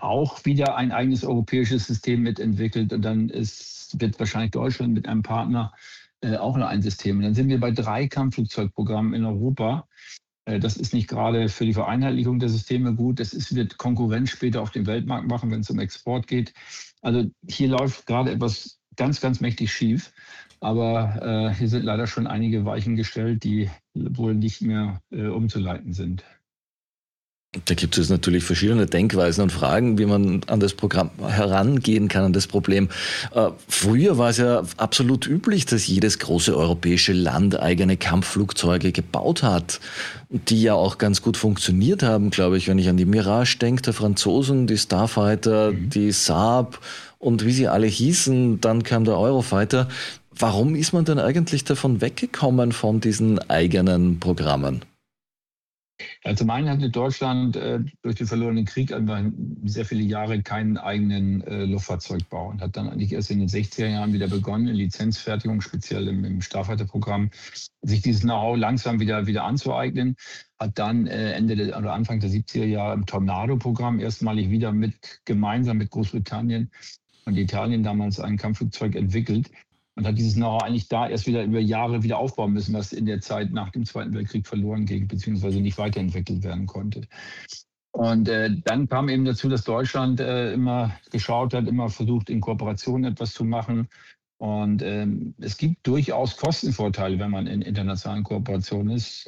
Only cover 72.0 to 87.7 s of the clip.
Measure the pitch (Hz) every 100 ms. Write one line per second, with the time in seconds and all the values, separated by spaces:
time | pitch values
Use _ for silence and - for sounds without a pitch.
72 | 113 113 101 104 - 117 110 107 104 101
73 | 98 101 95 92 117 131 123 113 120 117
74 | 110 107 113 107 95 110 113 107 110 -
75 | - - - 104 104 120 123 110 104 -
76 | 101 117 95 104 117 113 117 - - -
77 | _ _ - 95 95 101 110 117 107 104
78 | 104 98 101 104 110 110 110 - 107 -
79 | 95 110 117 107 - - _ _ _ -
80 | 104 110 113 101 117 113 107 120 - 113
81 | 120 113 120 117 104 113 107 110 120 120
82 | 113 113 131 120 104 104 92 107 98 -
83 | 107 101 - 107 98 104 95 123 113 113
84 | 107 107 101 107 98 104 104 107 101 98
85 | 98 95 107 101 98 98 101 95 104 101
86 | 92 92 90 92 95 87 98 95 104 107
87 | 110 - - - - - -